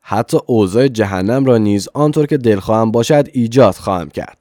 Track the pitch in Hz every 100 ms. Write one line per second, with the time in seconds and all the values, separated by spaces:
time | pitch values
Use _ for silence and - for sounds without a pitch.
0 | - 101 117 160 - 120 98 104 135 113
1 | 101 95 95 127 135 117 107 101 95 -
2 | 151 151 147 151 117 101 95 110 113 113
3 | 117 151 143 127 113 120 117 90 - 92
4 | 78 - - -